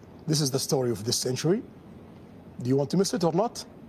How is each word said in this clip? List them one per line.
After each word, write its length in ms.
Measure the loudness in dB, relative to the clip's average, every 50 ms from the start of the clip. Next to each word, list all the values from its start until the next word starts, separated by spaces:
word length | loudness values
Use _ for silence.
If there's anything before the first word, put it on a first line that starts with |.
| -16 -20 -20 -8 -4
This 160 | 0 0 2
is 80 | 2 2
the 100 | 0 0
story 300 | 0 0 2 2 2 2
of 140 | 0 -2 -2
this 120 | -2 0
century. 440 | 0 0 -2 -2 0 2 2 2 2 -2 -6 -14 -20 -20 -20 -20 -20 -20 -20 -20 -20 -20 -20 -20 -20 -20 -16 -12 -6
Do 80 | -2 0
you 60 | 2
want 140 | 2 2 2
to 60 | 2
miss 160 | 2 2 2 2
it 100 | 0 2
or 100 | 2 2
not? 300 | 2 2 0 -2 -8 -14 -14 -18 -20 -20